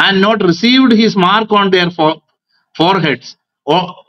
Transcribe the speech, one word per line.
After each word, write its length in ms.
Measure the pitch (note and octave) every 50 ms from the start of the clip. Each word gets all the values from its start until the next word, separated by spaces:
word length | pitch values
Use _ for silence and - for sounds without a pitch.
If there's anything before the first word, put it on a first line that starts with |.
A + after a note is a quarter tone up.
and 220 | F3 F#3 G3 F#3+ G3
not 220 | G#3 A3+ G#3+ G3 F3
received 420 | E3+ - - A#3 B3+ C4 C4 B3 A3+
his 220 | G#3+ A#3 G#3 E3+
mark 320 | G3+ F3 F3+ G3 A3 A3+ A3
on 220 | G#3 G#3 G3 G3
their 200 | F#3 F#3 F3 E3+
fo-, 280 | F3 - D#3 D#3 D#3+ D#3 _ _ _ _ _ _ _ _ _ _ _ - D#3
foreheads 460 | F3 G3 F#3+ E3 D3+ B2+ A#2+ - - - _ _ _ _ _ - C#3
or, 120 | D#3 F3+ F3+ F3 - - -